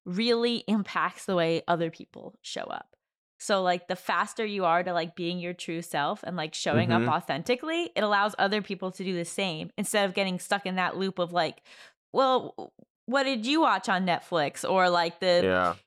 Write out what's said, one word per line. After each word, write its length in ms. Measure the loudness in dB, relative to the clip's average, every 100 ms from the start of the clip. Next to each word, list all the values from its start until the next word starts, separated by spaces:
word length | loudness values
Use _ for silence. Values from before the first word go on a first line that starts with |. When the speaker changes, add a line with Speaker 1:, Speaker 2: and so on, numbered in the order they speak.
| -8
Speaker 1:
really 580 | -2 2 2 2 0 0
impacts 580 | -2 0 -2 -2 -4 -2
the 100 | 2
way 260 | 2 0 0
other 240 | 0 0
people 440 | -4 -18 -16 -18 -16
show 220 | -12 -10
up. 320 | -8 -10 -12 _ _ _ _ _
So, 220 | -2 2
like, 260 | 2 0 -2
the 80 | -6
faster 500 | -2 -2 -2 -4 -4
you 200 | 0 2
are 160 | 2
to, 80 | 2
like, 240 | -2 -4 -4
being 240 | -4 -4
your 140 | -6
true 280 | -8 -6 -6
self 420 | -4 -2 -2 -4
and, 120 | -6 -6
like, 180 | -6 -4
showing 360 | 0 2 4
up 100 | 2
Speaker 2:
Mm-hmm. 80 | 2
Speaker 1:
authentically, 800 | 0 -2 -4 -2 -2 -2 -4 -2 -2
it 80 |
allows 300 | 2 2 2 2
other 220 | 0 0
people 300 | -2 -6 -6
to 120 | -6
do 100 | -4
the 120 | -4 -4
same 460 | -4 -4 -4 -8 -6
instead 280 | -2 0 0
of 80 | 0
getting 240 | -2 -2
stuck 260 | -2 -4 -2
in 100 | -2
that 220 | -2 -2
loop 220 | -4 -2
of, 120 | -2
like, 300 | 0 0 -4 -20 -20 -20 _ _
"Well, 420 | 0 4 2 0 -12
w-, 140 | -16 _ _ _ -2
what 180 | 0
did 220 | 2 0 0
you 160 | 2
watch 260 | 4 2 0
on 180 | 0 2
Netflix?" 600 | 0 0 0 0 -2 0
Or, 200 | 4 6
like, 300 | 4 0 0
the, 220 | 4 4
Speaker 2:
Yeah. 300 | 6 4 4 0